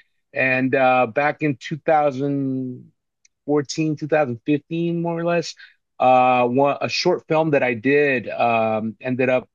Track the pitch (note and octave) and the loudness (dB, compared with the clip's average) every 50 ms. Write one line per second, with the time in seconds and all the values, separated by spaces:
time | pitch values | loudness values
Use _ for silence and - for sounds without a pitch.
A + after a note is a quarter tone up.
0 | - _ _ _ _ _ - B2 B2+ C3 C3 C3 C3 B2+ C3+ C3+ C3 B2+ B2+ B2+ | -20 _ _ _ _ _ -4 -2 0 0 0 0 0 0 2 2 4 4 4 2
1 | B2 A#2 A2 C#3+ C#3+ D3+ D3 - D#3 D3 C3+ - - - E3 D3 - E3 D#3 D3+ | 2 0 0 -2 -2 -2 -2 -2 -2 -4 -4 -4 -8 -10 -10 -6 -2 0 2 2
2 | D3 D3 B2+ C3 C#3+ C#3+ C#3 C#3 C3+ C3+ C3 C3 C3 B2+ B2 B2+ A#2+ A2+ _ _ | 2 0 0 -2 -4 -2 -2 -2 -2 -4 -4 -4 -6 -8 -10 -14 -18 -20 _ _
3 | _ _ _ _ _ _ _ _ - C#3 D3 D3+ C#3 - - D#3+ D#3 D#3 D3+ - | _ _ _ _ _ _ _ _ -4 -2 -2 -2 -2 -4 -4 -4 -2 -2 -2 -4
4 | D#3+ C#3+ D#3+ D3+ D#3 B2 A#2+ - - D3+ D3 D3 - - E3 E3 E3+ E3+ E3+ E3+ | -4 -2 0 0 0 0 -4 -6 -2 -2 -2 -2 -2 -6 -6 -4 -4 -2 -2 -2
5 | E3 E3+ E3+ E3 E3+ E3+ E3+ E3+ D#3+ - - - - - _ _ _ _ _ - | -4 -4 -4 -4 -2 -2 -2 -2 -2 -6 -10 -16 -20 -20 _ _ _ _ _ 0
6 | B2 B2+ B2+ B2+ B2+ B2+ B2+ B2 B2 A#2+ B2 C3+ C#3+ C#3+ C3+ - - B2 - - | 4 4 6 6 4 4 4 2 2 2 2 2 2 2 0 -2 -4 -6 -4 -2
7 | - F3+ E3+ - - - D#3+ D#3 D#3+ D#3+ C#3+ C3+ B2+ B2 B2 G#2+ A2 C#3 C#3+ D3 | 0 0 0 0 -2 0 0 0 2 2 2 2 2 0 -2 -2 0 2 2 4
8 | D3 C#3+ C3 A#2+ F#2+ - - - A#2 A#2+ A2+ A2+ A2 A2 A2 A2 A2 A2 G#2 - | 2 2 0 -2 -4 -6 -4 -2 0 2 2 2 0 0 -2 -2 -4 -6 -8 -8
9 | - B2+ B2+ A#2+ C3 B2+ B2+ B2+ - _ | -6 -6 -2 0 0 0 0 -2 -2 _